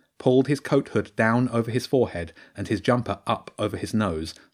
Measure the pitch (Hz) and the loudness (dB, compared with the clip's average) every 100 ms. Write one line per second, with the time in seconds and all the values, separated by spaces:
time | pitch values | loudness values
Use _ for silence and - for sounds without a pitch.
0 | _ - 131 127 135 143 - 143 147 110 | _ -2 4 4 4 0 2 0 2 -4
1 | - - 110 117 127 117 113 117 - 135 | -4 0 2 4 2 0 -2 -4 0 0
2 | 107 85 82 - - - 98 104 - 123 | 0 -2 -10 -14 -20 -10 -4 -2 2 0
3 | 117 101 - 117 - - 104 92 - 110 | 0 -6 -4 -6 -6 -6 -6 -4 -4 -2
4 | 104 80 82 - _ | -2 -2 -8 -12 _